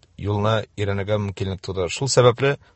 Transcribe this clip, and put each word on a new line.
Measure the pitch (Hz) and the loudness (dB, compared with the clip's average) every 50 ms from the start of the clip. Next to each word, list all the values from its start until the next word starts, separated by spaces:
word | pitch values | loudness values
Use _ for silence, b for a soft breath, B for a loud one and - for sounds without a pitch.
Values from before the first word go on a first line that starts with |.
| _ _ _ | _ _ _
юлны | - 90 101 104 101 104 110 113 107 - - _ | -8 -4 -2 -2 0 0 0 0 0 -2 -6 _
өйрәнергә | 101 104 98 101 98 95 104 107 | -4 -4 -2 -2 -2 -2 -2 -2
мөмкинлек | 104 101 98 90 - 101 95 95 - - | -2 -2 -4 -6 -6 -6 -6 -6 -6 -8
туды. | - 90 95 87 82 | -6 -4 -4 -4 -4
Шул | - - 135 | -4 -4 -4
сәбәпле | 127 - 131 120 123 113 123 135 139 143 b b b b | 2 4 6 6 6 6 4 2 0 0 b b b b